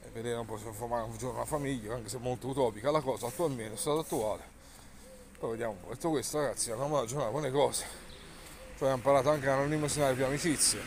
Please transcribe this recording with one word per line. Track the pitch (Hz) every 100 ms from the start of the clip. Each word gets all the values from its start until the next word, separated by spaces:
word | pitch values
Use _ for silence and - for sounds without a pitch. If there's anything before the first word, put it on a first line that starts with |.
e | 113
vedere | 110 117 117
un | 110
po' | 107
se | 110
formare | 107 120 120
un | 113 113
giorno | 127 113
una |
famiglia, | 117 147 139 131 104
anche | 120 110
se | 123
è |
molto | 123 123 123
utopica | 135 123 104 127
la | 156
cosa | 131 110 120
attualmente, | 120 165 127 110
è | 107
stata | 151 151
attuale. | 156 151 107 87 - - - - - - - - - -
Poi | 131
vediamo | 113 117
un | 98
po'. | 87
Detto | 120 170
questo, | 147 - 151
ragazzi, | 139 98 120
è |
una | 113 143
buona | 147 113
giornata, | 139 117
buone | 131 139
cose. | 135 135 - - - - - - - - - - -
Cioè, | 135
ho |
imparato | 131 120 139 135
anche | 151 139
a | 135
non | 143
immaginare | 156 147 143 139
più | 127
amicizie. | 131 143 170 131 - 104